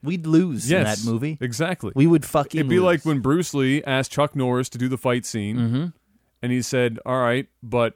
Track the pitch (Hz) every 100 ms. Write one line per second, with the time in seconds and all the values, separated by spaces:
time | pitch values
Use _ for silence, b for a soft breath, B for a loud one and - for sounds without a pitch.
0 | 143 180 160 160 180 120 117 175 107 107
1 | 113 113 143 156 127 113 165 180 104 131
2 | 156 165 139 156 143 156 139 180 180 175
3 | 156 143 117 160 170 143 131 143 - 131
4 | 131 - 143 143 127 123 127 120 127 127
5 | 131 123 - 113 101 120 117 123 170 -
6 | _ _ _ _ 123 123 117 131 123 113
7 | - 131 123 123 - _ 117 120 117